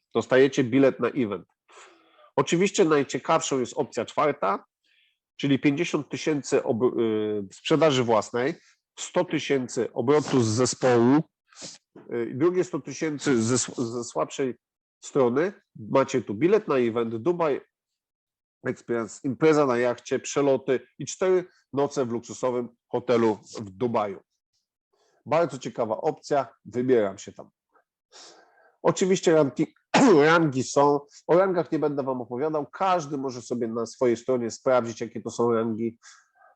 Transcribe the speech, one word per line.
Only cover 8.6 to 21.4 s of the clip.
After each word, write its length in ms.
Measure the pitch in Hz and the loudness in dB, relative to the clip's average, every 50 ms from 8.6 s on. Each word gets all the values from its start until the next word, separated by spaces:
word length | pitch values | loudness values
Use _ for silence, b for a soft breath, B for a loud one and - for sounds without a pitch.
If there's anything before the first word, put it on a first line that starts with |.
| b b b _ _ _ _ - | b b b _ _ _ _ -16
sto 260 | - - - 180 175 | -14 -4 -2 -2 -2
tysięcy 680 | - 170 147 - - 143 131 127 120 - 131 107 - - | -2 -4 -4 -2 -2 -2 -2 -2 -4 -4 -4 -6 -4 -4
obrotu 480 | - 117 131 147 151 - - 143 131 117 | -2 0 2 2 2 2 2 2 2 2
z 40 | |
zespołu, 760 | 110 107 127 127 120 - - 131 127 120 117 117 123 139 160 - - _ _ _ B B B B B B - _ _ - - - - - | 2 2 2 0 0 0 0 2 4 4 6 6 6 4 4 2 -2 _ _ _ B B B B B B -20 _ _ -20 -20 -12 -8 -6
y, 120 | 120 117 - | -6 -6 -6
i 40 | - | -2
drugie 280 | 123 156 180 180 185 170 | 0 0 2 2 0 -2
sto 160 | - - 147 | -2 -6 -10
tysięcy 640 | - 147 131 - 165 156 147 135 - 147 131 113 110 | -10 -12 -8 -6 -6 -6 -6 -4 -2 0 0 2 2
ze 120 | 113 127 | 2 0
s-, 200 | 123 - - - | 0 -2 -4 -6
ze 280 | - 123 113 120 120 117 | -6 -6 -6 -6 -8 -10
słabszej 520 | - - 151 151 - - - 139 127 113 - _ _ _ _ _ _ _ _ - | -6 -6 -6 -6 -4 -4 -6 -6 -6 -6 -8 _ _ _ _ _ _ _ _ -14
strony. 500 | - - 147 127 120 120 143 170 208 - _ _ _ - | -4 0 0 2 2 2 0 -2 -2 -4 _ _ _ -20
Macie 460 | - 110 104 135 135 131 - - 123 | -18 -6 -2 0 0 2 0 -2 -4
tu 120 | - - 104 | -4 -6 -2
bilet 340 | 104 147 180 220 208 - | 0 2 2 2 2 2
na 100 | 160 143 | 0 0
event, 380 | 127 120 117 110 120 117 113 117 | 0 0 0 0 -2 -4 -4 -6
Dubaj 460 | 113 117 175 175 170 165 151 123 - - _ _ _ _ _ _ _ _ _ _ _ _ _ _ _ _ _ _ _ - | -4 -2 -2 -2 0 -2 -2 -2 -4 -8 _ _ _ _ _ _ _ _ _ _ _ _ _ _ _ _ _ _ _ -8
Experience, 540 | 131 123 - - - 120 117 110 95 - - - | -8 -8 -8 -6 -6 -4 -4 -4 -6 -10 -8 -8
impreza 420 | 139 117 - 160 156 151 147 147 | -8 -2 2 4 4 4 4 4
na 120 | 131 120 | 2 2
jachcie, 420 | 120 123 123 120 - - - - 127 | 0 0 0 -2 -4 -4 -4 -4 -4
przeloty 600 | - - - 147 143 139 135 127 - 139 131 120 - _ _ - | -4 -4 -2 0 2 2 2 0 0 -2 -2 -2 -2 _ _ -14
i 60 | 147 | -12
cztery 400 | - - - 190 185 185 180 | -12 -6 -2 0 2 2 0